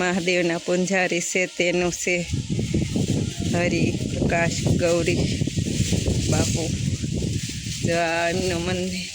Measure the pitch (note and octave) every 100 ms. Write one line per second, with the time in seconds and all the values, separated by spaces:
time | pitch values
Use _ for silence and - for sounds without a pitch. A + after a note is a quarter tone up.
0 | F3+ F#3 F3 F3+ F3 E3+ - F3+ F3+ F#3+
1 | F3+ F3 E3+ F#3+ F3+ - F3 F3 F3 E3+
2 | - F3 E3+ - - - - - - -
3 | - - - - - E3+ F3 E3+ - -
4 | - - - E3+ E3+ - - F3 F3 E3+
5 | E3 E3+ - - - - - - - -
6 | - - - D#3 - E3 D#3+ - - -
7 | - - - - - - - - - E3+
8 | E3+ E3 E3+ F3+ F3+ E3+ E3+ F#3 F#3 F#3
9 | F3+